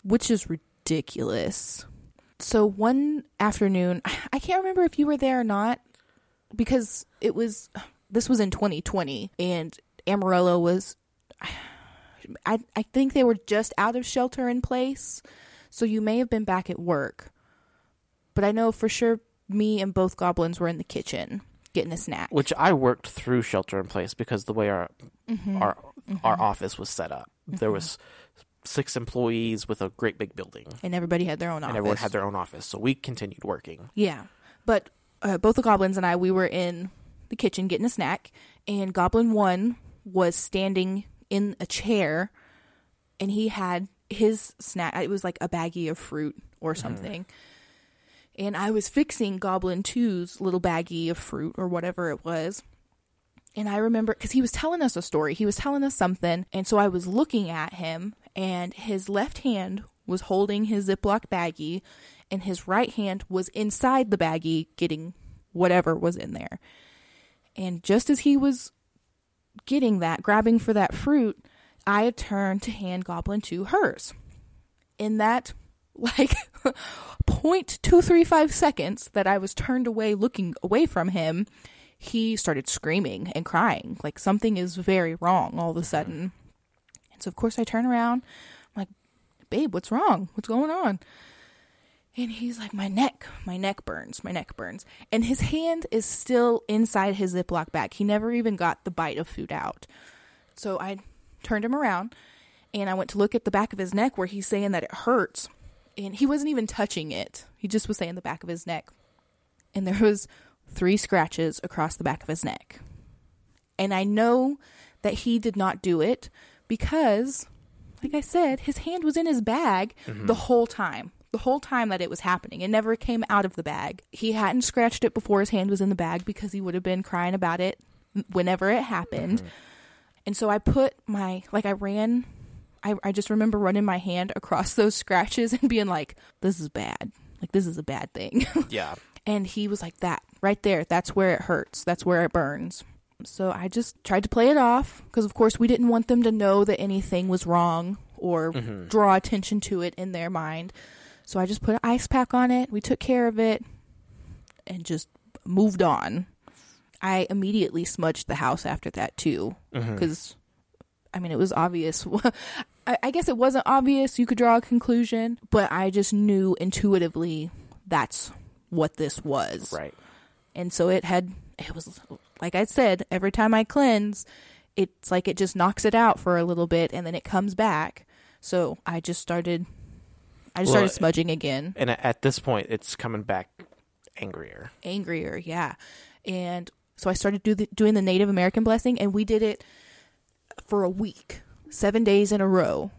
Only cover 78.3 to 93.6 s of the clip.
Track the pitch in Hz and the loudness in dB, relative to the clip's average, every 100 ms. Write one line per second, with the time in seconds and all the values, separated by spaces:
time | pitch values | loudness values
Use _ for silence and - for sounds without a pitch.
78.3 | 320 302 - 311 - - 196 - 202 185 | 6 4 4 2 2 -4 -4 -4 0 2
79.3 | 196 190 - - 254 240 220 220 208 240 | 2 0 -4 -2 -2 -2 0 0 0 0
80.3 | - 175 - 185 220 330 185 175 185 160 | 0 -4 -4 0 2 4 2 -2 -2 -2
81.3 | 170 214 _ - - - _ - 233 226 | -2 -4 _ -20 -20 -20 _ -6 -2 0
82.3 | 220 - 143 - - 156 175 147 95 180 | -2 -2 -2 -2 -4 -2 -2 -2 -4 -6
83.3 | - 170 190 220 - - 208 147 - 190 | -6 -2 2 2 0 -6 -10 -10 -4 0
84.3 | 208 226 190 180 170 180 190 165 165 175 | 2 2 0 -2 -4 0 2 0 0 2
85.3 | 185 - 156 170 165 160 156 - 156 180 | 2 2 -2 -4 -4 -4 -4 -4 -6 -8
86.3 | - - _ _ _ _ - _ - 185 | -10 -20 _ _ _ _ -20 _ -14 -12
87.3 | - 226 233 226 226 254 240 233 247 - | -4 -2 -2 -2 0 2 2 2 0 -4
88.3 | - - - _ 208 190 _ _ _ _ | -16 -20 -20 _ -10 -10 _ _ _ _
89.3 | _ - 220 294 180 - 233 392 190 185 | _ -6 -2 -2 -2 -2 0 2 2 -2
90.3 | - - 226 311 349 285 190 - - - | -8 -4 -2 0 0 -2 -2 -8 -20 -20
91.3 | - - _ _ _ _ _ _ - 240 | -20 -20 _ _ _ _ _ _ -8 -8
92.3 | 220 240 233 208 202 196 196 269 - - | -6 -8 -8 -8 -6 -2 2 0 0 -14
93.3 | - - 180 | -12 -8 -4